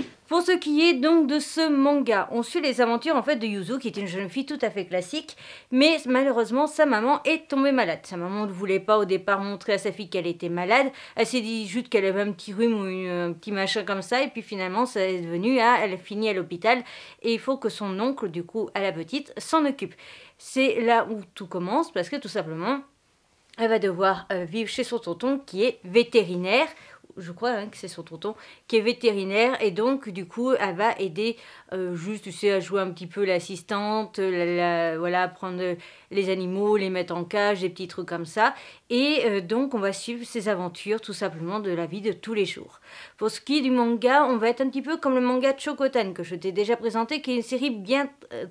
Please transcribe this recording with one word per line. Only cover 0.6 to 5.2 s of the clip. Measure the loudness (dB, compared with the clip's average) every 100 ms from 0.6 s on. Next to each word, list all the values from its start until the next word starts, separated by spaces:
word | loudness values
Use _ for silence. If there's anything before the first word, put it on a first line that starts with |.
| 2 4 6
est |
donc | 6 6 6 6
de | 2
ce | 0 0 2
manga, | 4 4 4 4 2 2
on | -2
suit | -2 0
les | 0 2
aventures | 2 2 2 2
en |
fait | 2 0
de | 0
Yuzu, | -4 -4 -4
qui | -4
est | -4
une | -4
jeune | -4 -4
fille | -6
tout | -6 -2
à | -2
fait | -2
classique, | -4 -4 -4 -6